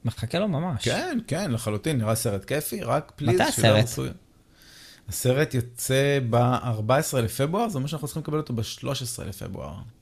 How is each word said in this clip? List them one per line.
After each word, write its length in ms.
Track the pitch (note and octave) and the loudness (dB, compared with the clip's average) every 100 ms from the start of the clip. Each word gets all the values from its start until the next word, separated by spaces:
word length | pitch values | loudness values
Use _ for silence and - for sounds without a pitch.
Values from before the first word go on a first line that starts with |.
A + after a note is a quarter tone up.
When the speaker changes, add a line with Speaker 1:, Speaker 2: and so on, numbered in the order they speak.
Speaker 1:
מחכה 340 | A#2+ - A#2 E3 | -4 -4 -4 0
לו 100 | G#3 | 0
ממש. 360 | C#3+ F3+ B2 | 0 -2 -2
Speaker 2:
כן, 340 | - F#3+ F4+ D4 - | 0 0 0 -4 -2
כן, 240 | D#3 G3 | -4 0
לחלוטין, 480 | A2+ - G#2 D#3 C#3+ | -2 -2 -2 0 0
נראה 160 | G#2+ | 2
סרט 300 | A2+ A#2 G2 | 0 0 -2
כיפי, 380 | - C#3 D3+ A3 | -2 -4 -2 -6
רק 300 | B2+ C3+ D3+ - | -2 -2 -2 -2
פליז, 240 | D3 - | 2 4
Speaker 1:
מתי 120 | D4+ | 4
Speaker 2:
שלא 140 | - A2+ | 4 6
Speaker 1:
הסרט? 100 | G#2+ | 6
Speaker 2:
יעשו-, 380 | A#2+ - C3 - _ _ _ _ - - - - - | 4 0 -6 -8 _ _ _ _ -20 -20 -20 -20 -10
הסרט 460 | F#2 B2 C3 D3+ | 0 2 4 2
יוצא 640 | B2+ A#2+ - - C3+ C#3 C#3 A#2+ | 0 -4 -6 0 2 4 2 2
בארבע 640 | A#2 A#2+ B2+ B2+ A2 A2 C3+ | 4 4 2 0 -2 2 2
עשרה 240 | D#3 C3+ | 2 0
לפברואר, 480 | A2+ - C#3+ F#3+ A#3 | 0 0 0 0 -2
זה 100 | D#3+ | -2
אומר 100 | C3+ | -4
שאנחנו 180 | D3+ C#3+ | -4 -6
צריכים 140 | - | -6
לקבל 140 | D3+ D3+ | -4 -4
אותו 140 | D3+ | -2
בשלוש 500 | A#2 A2 - B2 C3 | -4 -4 -6 -6 -6
עשרה 240 | B2 - - | -6 -8 -10
לפברואר. 500 | - F2+ F#2+ C#2+ D2+ A#2 - | -10 -10 -8 -10 -12 -14 -18